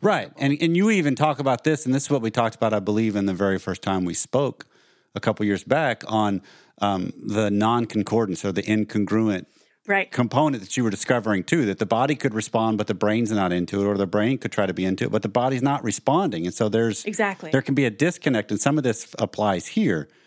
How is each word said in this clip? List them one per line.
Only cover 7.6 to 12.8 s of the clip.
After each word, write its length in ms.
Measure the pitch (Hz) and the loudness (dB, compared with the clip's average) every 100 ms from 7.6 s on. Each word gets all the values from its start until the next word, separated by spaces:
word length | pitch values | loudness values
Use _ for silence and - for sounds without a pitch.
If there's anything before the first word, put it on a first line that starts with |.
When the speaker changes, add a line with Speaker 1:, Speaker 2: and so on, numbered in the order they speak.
| 110 120 113 110 98 110 104 87 | 2 2 0 -2 0 0 0 -2
Speaker 1:
or 80 | 98 | -2
the 100 | 95 | -2
incongruent 840 | 101 107 107 107 95 110 110 92 - _ _ _ - | 0 0 0 -2 0 2 2 0 -6 _ _ _ -2
Speaker 2:
Right. 240 | 196 - | -2 0
Speaker 1:
component 520 | - 120 123 151 123 | -2 0 2 2 0
that 140 | 95 - | -4 -2
you 40 | |
were 40 | 113 | 0
discovering 540 | 95 - 123 107 98 | 0 0 0 0 -2
too, 220 | - 170 110 | 0 0 2
that 120 | 95 | 0
the 60 | 101 | 0
body 280 | 113 139 | 2 0
could 180 | 143 135 | 0 -2
respond, 460 | 107 - 113 113 | -2 -2 0 0
but 80 | 107 | 0